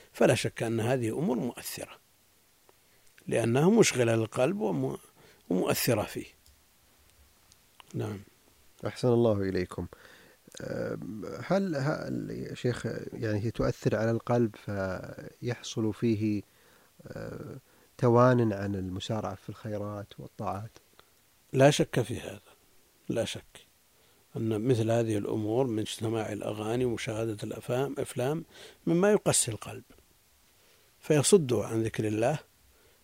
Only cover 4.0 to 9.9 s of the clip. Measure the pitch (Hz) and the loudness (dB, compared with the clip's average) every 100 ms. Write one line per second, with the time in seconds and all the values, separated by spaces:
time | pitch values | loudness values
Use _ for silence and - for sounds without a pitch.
4 | 117 113 110 127 135 202 214 151 131 139 | 2 2 0 0 0 0 -2 -2 -2 -6
5 | - _ - - - 185 - - - 107 | -14 _ -20 -20 -4 -2 0 0 0 0
6 | 92 123 - _ _ _ _ _ _ _ | -2 -8 -12 _ _ _ _ _ _ _
7 | _ _ _ _ _ - _ _ - - | _ _ _ _ _ -20 _ _ -12 -8
8 | 110 101 - _ _ _ - _ 107 - | -6 -8 -14 _ _ _ -20 _ -8 0
9 | 127 117 117 101 95 92 92 - 87 | 4 6 6 4 0 -2 -4 -6 -10